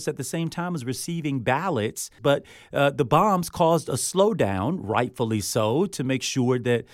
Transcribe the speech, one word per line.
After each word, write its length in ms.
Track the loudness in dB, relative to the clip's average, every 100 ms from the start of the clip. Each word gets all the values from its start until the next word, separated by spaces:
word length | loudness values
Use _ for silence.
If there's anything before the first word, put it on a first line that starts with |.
| -6
at 100 | -6
the 60 |
same 260 | -6 -4 -4
time 240 | -4 -4
was 120 | -4 -6
receiving 560 | -6 -6 -4 -4 -2
ballots, 680 | 0 0 0 -2 -2 -4 -12 -2
but, 200 | 0 2 -2 -18 -8
uh, 160 | 0 0
the 160 | 2 4
bombs 420 | 4 4 2 -2
caused 380 | 2 4 4 0
a 40 |
slowdown, 880 | -4 -2 2 2 2 0 0 -2 -2
rightfully 580 | -2 0 0 -2 -2 0
so, 460 | 0 0 2 2 0
to 180 | -2
make 200 | -2 -2
sure 340 | -2 0 2 2
that, 280 | 0 -2 -2